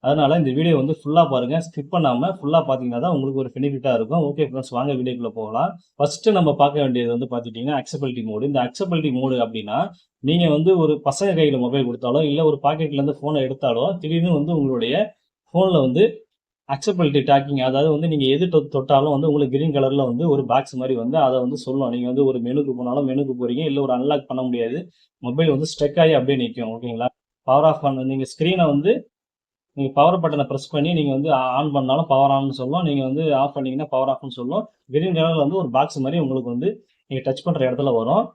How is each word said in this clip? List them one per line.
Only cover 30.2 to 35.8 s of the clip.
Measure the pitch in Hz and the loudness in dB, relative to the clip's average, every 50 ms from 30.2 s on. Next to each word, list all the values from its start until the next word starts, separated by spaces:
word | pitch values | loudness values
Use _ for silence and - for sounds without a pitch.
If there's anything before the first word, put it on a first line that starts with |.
| 165 | 0
பட்டனை | 160 151 147 139 - | 0 0 0 -2 -2
பிரஸ் | 135 135 - - - | -4 -8 -8 -6 -4
பண்ணி | 147 143 165 175 160 | -2 0 0 0 0
நீங்க | 151 143 135 135 | 0 0 0 0
வந்து | 143 160 147 131 127 127 127 135 | 0 2 2 2 0 0 0 0
on | 151 151 139 | -2 0 0
பண்ணாலும் | 139 131 127 131 147 165 - 139 | 0 0 2 0 0 2 2 4
பவர் | 135 139 139 139 135 | 4 4 4 4 2
on-னு | 139 139 135 135 | 0 -2 -4 -4
சொல்லும், | 131 127 143 175 180 160 | -6 -4 -2 -2 0 0
நீங்க | 143 139 131 131 | 0 0 -2 -2
வந்து | 135 151 165 160 143 131 | -2 -2 0 0 2 2
ஆஃப் | 135 139 139 147 | 0 0 -2 -4
பண்ணீங்கன்னா | 135 131 127 135 156 131 | -6 -4 -4 -6 -6 -2
பவர் | - 131 131 135 135 | -2 -2 0 0 -2
off-னு | - - 135 123 - | -4 -6 -14 -12 -10
சொல்லும். | 120 123 151 208 - - _ _ _ _ 127 | -8 -4 -4 -4 -6 -6 _ _ _ _ -2
கிரீன் | 147 165 185 175 160 | -2 0 0 0 0
கலர்ல | 160 165 165 160 147 | 0 0 2 2 0
வந்து | 143 165 190 | 0 0 -2
ஒரு | 180 131 117 | -4 0 0
பாக்ஸ் | 127 | 0